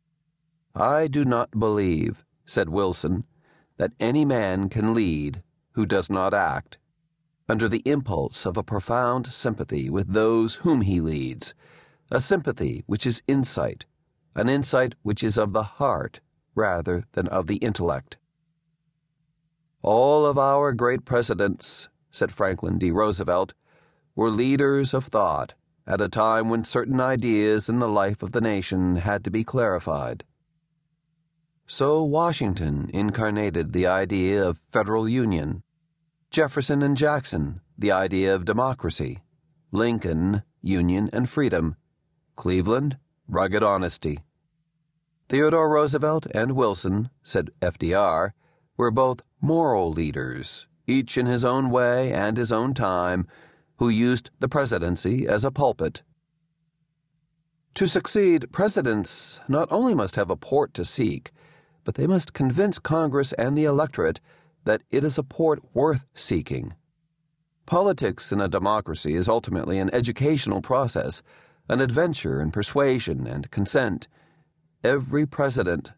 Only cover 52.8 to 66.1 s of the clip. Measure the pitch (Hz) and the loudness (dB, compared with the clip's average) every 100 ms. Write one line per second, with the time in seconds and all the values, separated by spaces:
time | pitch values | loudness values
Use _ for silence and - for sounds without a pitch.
52.8 | 101 90 90 92 87 - - _ _ - | 0 0 0 -2 -4 -8 -20 _ _ -2
53.8 | 120 110 123 123 - - 127 147 131 101 | 0 2 2 0 -4 -6 -2 0 0 0
54.8 | 85 85 92 127 - 104 131 139 135 - | -2 -2 0 0 0 0 0 0 0 0
55.8 | 78 - - _ _ _ _ _ _ _ | -4 -6 -16 _ _ _ _ _ _ _
56.8 | _ _ _ _ _ _ _ _ _ - | _ _ _ _ _ _ _ _ _ -2
57.8 | 190 185 - 208 190 165 123 - 208 202 | 0 0 0 2 4 4 2 0 0 2
58.8 | 131 107 87 - - - - 139 165 202 | 2 0 -2 -6 -8 -8 -2 0 2 2
59.8 | 254 165 98 - 92 92 - 139 135 - | 2 2 0 0 -2 -4 0 0 0 -2
60.8 | - - 110 - - _ - _ _ _ | -6 -2 -2 -2 -10 _ -20 _ _ _
61.8 | - - 147 190 - - 131 135 202 - | -8 -2 2 2 0 -2 0 2 0 0
62.8 | - 160 156 139 135 - 123 147 151 143 | -2 0 2 0 -2 -2 0 2 2 2
63.8 | 156 - 80 82 _ _ _ _ - 110 | 0 0 -2 -2 _ _ _ _ 0 0
64.8 | - 127 147 139 135 - 160 147 - 117 | 0 0 0 -2 -4 0 0 0 -2 0
65.8 | 151 135 - | 2 2 -4